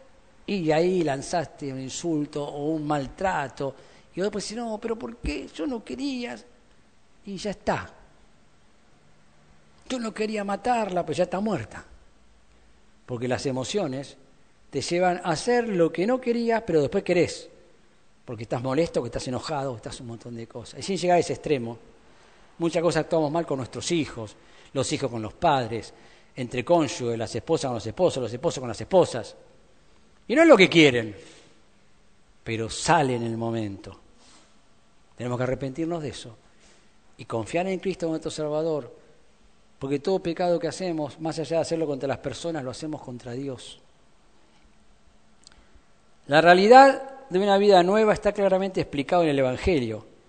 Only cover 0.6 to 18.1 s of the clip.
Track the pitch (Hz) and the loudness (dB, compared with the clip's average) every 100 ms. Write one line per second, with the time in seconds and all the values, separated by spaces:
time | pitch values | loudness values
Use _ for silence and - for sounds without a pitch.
0.6 | 156 156 180 185 151 139 - 175 139 - | 2 2 2 2 0 -4 -4 -4 -6 -10
1.6 | 143 131 131 - 170 156 143 151 143 143 | -10 -8 -10 -8 -4 -4 -4 -6 -8 -6
2.6 | 147 160 147 147 127 - 190 165 135 - | -4 -4 -2 -2 -4 -4 -2 -2 -4 -6
3.6 | 139 - - - - - 202 202 - 220 | -8 -8 -18 -20 -12 -6 -4 -4 -8 -8
4.6 | 233 214 226 220 247 233 - 294 - - | -8 -8 -6 -8 -10 -8 -8 -8 -10 -8
5.6 | 311 233 - 247 277 254 240 226 - - | -6 -6 -8 -8 -6 -6 -8 -12 -18 -20
6.6 | _ - _ _ _ - - 190 208 185 | _ -20 _ _ _ -20 -14 -8 -8 -4
7.6 | - 156 - - - _ - _ - _ | -4 -4 -6 -18 -20 _ -20 _ -20 _
8.6 | _ _ _ _ - - - _ - - | _ _ _ _ -20 -20 -20 _ -20 -20
9.6 | _ - - 254 226 202 214 214 202 196 | _ -20 -10 -8 -6 -6 -4 -4 -6 -4
10.6 | 240 240 202 180 160 151 180 180 220 160 | -2 0 0 -2 -2 -2 -2 -2 -2 -2
11.6 | 110 - - - - _ - _ _ _ | -6 -14 -20 -20 -20 _ -20 _ _ _
12.6 | _ _ _ _ - 120 127 120 143 127 | _ _ _ _ -10 -6 -2 -2 -2 -4
13.6 | 123 208 160 131 - - - - - _ | -4 -4 -4 -6 -10 -18 -20 -20 -20 _
14.6 | - 139 - 175 180 180 180 156 240 247 | -10 -6 -2 2 2 0 -2 -2 0 0
15.6 | 226 185 160 165 208 254 240 233 226 226 | 2 2 2 2 0 0 0 0 0 0
16.6 | 220 160 135 196 190 175 135 - - - | 2 2 2 0 0 2 2 -2 -16 -20
17.6 | - - - - _ | -20 -20 -20 -20 _